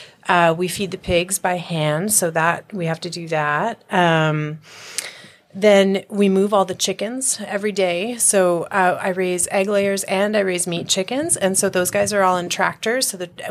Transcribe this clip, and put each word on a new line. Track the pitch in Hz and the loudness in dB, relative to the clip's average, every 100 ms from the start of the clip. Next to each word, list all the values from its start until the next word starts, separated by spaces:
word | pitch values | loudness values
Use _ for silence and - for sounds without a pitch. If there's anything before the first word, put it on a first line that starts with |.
| - _ - | -20 _ 0
Uh, | 180 170 165 | 4 4 2
we | 185 | -2
feed | - 190 | -4 -6
the | 190 | -6
pigs | - 175 175 196 | 0 0 0 -2
by | 190 180 | -2 -2
hand, | 165 165 151 151 208 | -4 -2 0 0 0
so | - 170 | 0 0
that | 165 165 170 - | 2 0 0 -6
we | 202 165 | -6 -4
have | 165 | -4
to | 175 | -6
do | 170 165 | -10 -4
that. | 156 147 147 214 - - | -2 0 0 -2 -6 -4
Um, | 190 175 160 156 151 151 156 - - - - - - - - _ 196 | 2 4 4 2 0 -2 -8 -14 -20 -12 -12 -12 -16 -20 -20 _ 2
then | 208 196 196 190 - | 6 6 6 2 -2
we | 202 202 | 2 4
move | 190 202 | 4 4
all | 202 190 | 2 2
the | 185 | 0
chickens | - 190 202 254 254 - 202 | -4 -2 -6 -4 -4 -4 -6
every | 208 214 | -6 -4
day. | 196 185 175 220 240 | 0 0 0 -4 -2
So, | - 202 180 175 | 0 2 2 2
uh, | - 196 180 160 | 0 0 2 0
I | 196 | -2
raise | 185 185 180 - | -2 -2 -2 -2
egg | 196 196 | -2 0
layers | 202 196 196 | 0 0 -2
and | - 190 208 214 | -2 0 0 0
I | |
raise | 190 180 175 | 0 -2 -2
meat | 170 165 | -4 -2
chickens. | 196 190 262 330 - | -2 -2 -4 -2 0
And | 190 190 | 0 0
so | 190 | 0
those | 190 180 | 0 0
guys | 202 202 | 0 0
are | 208 | 2
all | 185 180 | 2 2
in | 175 | -2
tractors, | 185 170 - 220 254 254 | 0 -2 0 -4 -2 -2
so | 180 | -4
the, | 180 - - | -10 -10 -4